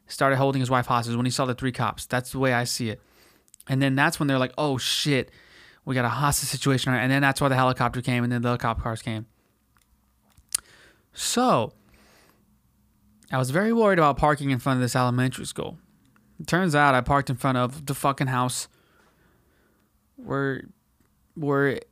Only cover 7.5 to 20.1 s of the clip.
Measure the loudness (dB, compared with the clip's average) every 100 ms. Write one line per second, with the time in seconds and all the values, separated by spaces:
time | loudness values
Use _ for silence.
7.5 | 4 2 2 -2 -2 -2 0 0 0 0
8.5 | 0 -2 -2 -4 -6 -6 -8 -10 _ _
9.5 | _ _ _ _ _ _ _ _ _ _
10.5 | -10 -10 -20 -20 _ _ -10 -4 0 2
11.5 | 2 -2 -8 _ _ _ _ _ _ _
12.5 | _ _ _ _ _ _ _ _ -2 0
13.5 | 0 2 4 4 6 4 4 2 2 0
14.5 | 0 0 0 0 0 0 2 0 -2 -10
15.5 | -8 -10 -12 _ _ _ _ _ -16 -2
16.5 | 0 2 4 4 4 2 0 0 -2 0
17.5 | 0 -2 -4 -8 -2 -2 0 -2 0 -2
18.5 | -4 -10 _ _ _ _ _ _ _ _
19.5 | _ _ _ _ _ _